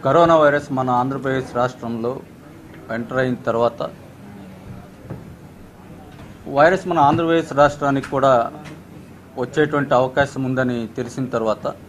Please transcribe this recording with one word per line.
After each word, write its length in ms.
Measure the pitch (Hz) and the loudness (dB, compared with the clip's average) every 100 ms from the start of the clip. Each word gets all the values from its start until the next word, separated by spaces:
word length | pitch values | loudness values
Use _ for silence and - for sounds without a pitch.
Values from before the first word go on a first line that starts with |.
కరోనా 300 | 135 151 170 165 | 4 4 6 6
వైరస్ 260 | 147 143 143 131 | 6 2 -2 -4
మన 140 | 127 123 | 0 0
ఆంధ్రప్రదేశ్ 500 | 127 135 131 131 131 120 | 0 -4 -4 -4 -4 -4
రాష్ట్రంలో 540 | 123 - 117 117 117 135 - - - - - - - 113 | -4 -4 -10 -6 -6 -8 -14 -20 -20 -20 -20 -20 -10 -8
ఎంటర్ 240 | 113 131 | -4 -2
అయిన 140 | 127 123 120 | -2 -2 -2
తర్వాత 340 | 113 117 - - - - - - - - - - - - - - - - - - - - - - - - - - - - 139 | 0 0 -2 -12 -12 -20 -20 -20 -20 -20 -20 -18 -18 -20 -20 -16 -16 -16 -20 -20 -20 -20 -20 -20 -20 -20 -20 -20 -18 -4 4
వైరస్ 280 | 160 185 185 | 4 4 0
మన 80 | 165 143 | 2 4
ఆంధ్రప్రదేశ్ 440 | 160 165 165 156 139 | 4 2 0 0 4
రాష్ట్రానికి 480 | 147 147 143 139 131 | 4 4 -2 -2 -2
కూడా 180 | 135 135 123 117 - - - - - - - - - | 2 4 4 2 -8 -18 -18 -20 -20 -20 -20 -16 -10
వచ్చేటువంటి 500 | 123 156 151 147 139 127 | -4 0 0 0 2 2
అవకాశం 440 | 131 139 139 135 131 | 2 0 -2 -2 -4
ఉందని 300 | 131 127 120 113 - | -2 -2 -2 -6 -8
తెలిసిన 280 | 120 139 123 123 | -8 -6 -4 -2
తర్వాత 300 | 110 101 143 160 | -2 -2 -6 -10